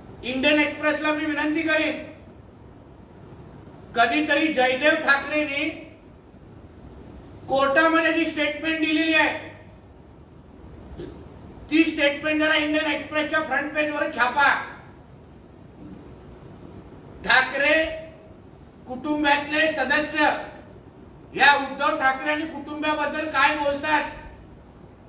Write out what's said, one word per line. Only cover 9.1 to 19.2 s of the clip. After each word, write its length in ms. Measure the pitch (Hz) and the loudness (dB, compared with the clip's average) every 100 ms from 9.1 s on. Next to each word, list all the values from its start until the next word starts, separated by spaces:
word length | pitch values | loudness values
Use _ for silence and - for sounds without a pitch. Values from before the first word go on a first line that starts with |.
आहे 360 | 320 262 - - - - - - - - - - - - - - - - - - - - - - - - | 4 2 0 -10 -16 -20 -20 -20 -20 -20 -20 -20 -20 -20 -20 -20 -18 -18 -14 -14 -14 -18 -20 -20 -16 -2
ती 120 | 302 | 4
स्टेटमेंट 560 | 320 311 285 285 311 302 | 4 4 2 2 -2 2
जरा 140 | 311 | 4
इंडियन 360 | 311 302 302 294 | 2 2 0 0
एक्सप्रेसच्या 500 | 285 - 302 302 320 | -2 -2 -2 0 0
फ्रंट 320 | 311 269 294 | 0 -2 -2
पेजवर 360 | 311 302 294 294 240 | -2 -2 0 -2 0
छापा. 320 | 247 285 277 - - - - - - - - - - - - - - - - - - - - - - - - - - - | 0 4 4 2 -4 -14 -18 -20 -20 -20 -20 -20 -20 -20 -20 -20 -18 -18 -18 -20 -20 -20 -20 -18 -18 -18 -18 -20 -18 -8
ठाकरे 500 | - 240 262 277 285 320 320 - - - - - - - - - - | 2 2 2 0 2 2 0 -4 -12 -18 -20 -20 -20 -20 -20 -20 -14
कुटुंबातले 840 | 247 302 302 | -10 -4 0